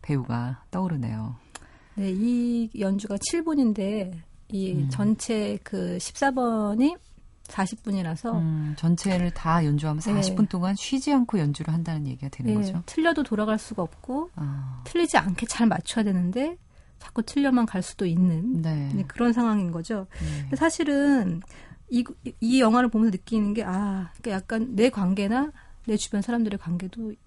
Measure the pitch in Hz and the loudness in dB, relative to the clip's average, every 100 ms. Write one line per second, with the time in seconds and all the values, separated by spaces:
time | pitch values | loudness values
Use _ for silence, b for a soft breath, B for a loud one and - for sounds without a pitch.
0 | - 143 120 117 120 131 - 180 185 156 | -2 -4 -2 -4 -4 -8 -8 -4 -2 -2
1 | 113 110 110 117 B B B B B - | -4 -4 -6 -10 B B B B B -6
2 | 196 185 226 240 240 233 226 - 196 196 | -4 0 0 2 0 0 -2 -2 0 0
3 | 208 202 - 339 330 294 240 214 196 214 | -2 -6 -2 -2 0 2 2 2 -2 -4
4 | 185 170 - - - 196 190 147 139 127 | -6 -10 -16 -20 -8 -4 -2 -2 -2 0
5 | 208 220 - 220 208 202 - 190 180 180 | 2 0 0 -2 -2 -4 -6 -4 -4 -4
6 | - - 277 262 240 226 208 214 277 359 | -8 0 0 2 0 0 0 2 2 2
7 | - - - - - - 190 226 - 196 | -14 -20 -20 -20 -14 -4 -2 -2 -4 -2
8 | 170 160 233 170 160 156 151 151 165 170 | -2 -4 -2 0 0 0 -2 0 2 2
9 | 202 180 175 - 160 165 151 147 156 151 | 2 2 0 -2 2 4 4 2 0 -2
10 | 160 202 190 190 214 185 180 196 - 269 | 0 2 2 2 2 2 0 -2 -2 -2
11 | 285 277 240 208 147 147 160 160 165 160 | 2 2 4 2 2 0 -2 -2 -2 -4
12 | 143 123 135 - 127 214 196 180 175 - | -4 -6 -8 -4 0 0 0 -4 -4 2
13 | 330 320 277 214 214 220 - 214 170 - | 2 2 0 0 0 -2 -2 -6 -6 -8
14 | - 262 339 - 143 139 131 131 - 339 | -6 -6 -6 -6 -6 -6 -8 -10 -6 0
15 | 339 - 170 175 240 - 233 175 - - | 4 4 2 -2 -4 2 2 2 -2 -2
16 | 208 185 180 214 294 349 - b b b | 0 0 0 0 -4 -4 -16 b b b
17 | - - 220 - 285 254 226 185 180 - | -10 -6 -4 0 2 4 2 -2 -6 -2
18 | 190 165 180 160 208 254 160 156 139 196 | 0 4 4 4 0 0 0 0 0 -2
19 | 190 - 240 233 233 214 180 165 165 220 | -4 0 2 4 2 2 0 -4 -6 -6
20 | 190 - 156 147 - - 320 320 311 285 | -8 -8 -6 -4 -4 2 2 2 2 4
21 | 285 269 185 170 - B B B - 240 | 6 4 4 -2 -6 B B B -2 -2
22 | 240 - 262 - 226 262 233 233 247 214 | -2 -6 -14 -4 2 6 6 6 4 4
23 | 226 185 - 220 202 208 185 185 202 190 | 4 2 0 0 2 0 -2 0 0 -2
24 | 175 - 240 196 185 226 240 208 240 233 | -6 -8 -4 -4 -2 -2 -2 4 2 4
25 | 185 196 196 240 294 - b b - 214 | 0 2 2 2 0 -4 b b -2 -2
26 | - 208 202 233 220 196 - 175 185 233 | 0 -2 0 0 0 -2 -4 -6 -6 -8
27 | 220 208 | -10 -10